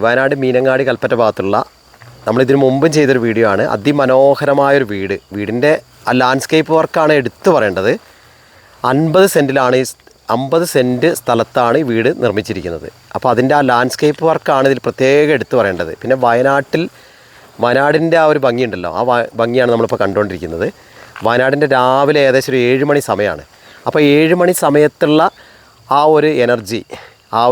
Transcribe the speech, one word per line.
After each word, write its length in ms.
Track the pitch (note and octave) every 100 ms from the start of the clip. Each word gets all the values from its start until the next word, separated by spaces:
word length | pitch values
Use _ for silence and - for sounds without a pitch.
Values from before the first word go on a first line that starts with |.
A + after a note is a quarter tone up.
വയനാട് 300 | A2 B2 C3+ C#3
മീനങ്ങാടി 420 | C3 B2+ C3+ C3 C3+
കൽപ്പറ്റ 260 | A#2+ B2 A#2+
ഭാഗത്തുള്ള, 360 | A2+ - F#2+ G#2 - _ _ - - - -
നമ്മളിതിനു 320 | A2+ C3 C3+
മുമ്പും 260 | C3+ C3 D#3+ D3+
ചെയ്തൊരു 240 | C#3 C3 A#2
വീഡിയോ 200 | A2 A2+
ആണ്. 120 | G2 C3+
അതിമനോഹരമായൊരു 1120 | A2+ G2+ D3 C3 C3 C#3 C#3 C#3+ C#3 C#3 C#3+ A#2+
വീട്. 240 | G2+ F#2+ G2 - G2
വീടിൻ്റെ 360 | G#2 A#2 C#3+ D#3 - - -
ആ 60 | B2+
ലാൻഡ്സ്കേപ്പ് 500 | B2+ C3 - D#3+ D3+ D#3+
വർക്കാണ് 340 | D#3+ F3 D#3 D3+
എടുത്തു 280 | A#2+ - G3
പറയേണ്ടത്. 380 | D#3 G#2+ F#2 G2 F3+ - _ - _ _ _ _ - A#2+
അൻപത് 380 | C3+ D#3+ E3 G3 E3+
സെൻറ്റിലാണ് 400 | C#3 C3+ B2+ B2+
ഈ 40 | B2+
സ്-, 60 | - - _ - A#2
അമ്പത് 300 | C3+ E3 E3+
സെൻറ്റ് 340 | C#3+ B2 B2 B2 D#3
സ്ഥലത്താണ് 560 | - A#2 A2+ - A#2+ C3
ഈ 40 | C#3+
വീട് 180 | A2+ A#2 E3
നിർമ്മിച്ചിരിക്കുന്നത്. 640 | A#2+ G2+ G#2+ F#2+ F2 E2 D2 - - -
അപ്പോൾ 140 | C3
അതിൻ്റെ 200 | A#2 C3 D3
ആ 20 | C3+
ലാൻഡ്സ്കേപ്പ് 520 | A#2+ B2+ - D3+ D3 D#3+
വർക്കാണ് 360 | D#3+ - C#3 C3+
ഇതിൽ 100 | B2+ -
പ്രത്യേകം 480 | - C3 C#3+ D3+ D3
എടുത്തു 180 | A2 B2+
പറയേണ്ടത്. 300 | G2+ F2 E2+ D#2
പിന്നെ 140 | A2 C3 B2
വയനാട്ടിൽ, 580 | A#2 C3 C#3 C#3 D#3 F3+ - - - - - - -
വയനാടിൻ്റെ 540 | A#2+ B2 C#3+ D#3 E3 E3
ആ 40 | D#3
ഒരു 80 | D3+ C3
ഭംഗിയുണ്ടല്ലോ, 460 | A#2+ B2 F#2 F2 E2
ആ 20 | B2
വ-, 160 | A#2+ A#2 A2+
ഭംഗിയാണ് 300 | A#2 B2 B2
നമ്മളിപ്പോൾ 260 | A#2 A2+ A#2+ G2+
കണ്ടുകൊണ്ടിരിക്കുന്നത്. 640 | G2 G#2 F#2 E2 E2 A#2 - - - - - A2
വയനാടിൻ്റെ 420 | A#2+ C3 C#3+ D3 C3
രാവിലെ 420 | B2+ C3 C#3+ D3 C#3
ഏകദേശം 240 | C3 C3
ഒരു 80 | C3 A#2+
ഏഴ് 160 | C3 C#3+
മണി 120 | C#3+ C3
സമയമാണ്. 320 | G2+ G2+ D#2 - _ - - -
അപ്പോൾ 120 | D#3 D3
ഏഴ് 200 | D3 D#3+ F3
മണി 140 | F3 F3
സമയത്തുള്ള 640 | D#3+ D3 D3+ - D#3+ D3+ F3 - - - - _ - C#3
ആ 20 | D3+
ഒരു 160 | D#3 D3+ C#3+
എനർജി, 340 | A#2+ A#2+ G2 A2 - - - _ - A2
ആ 40 | A#2+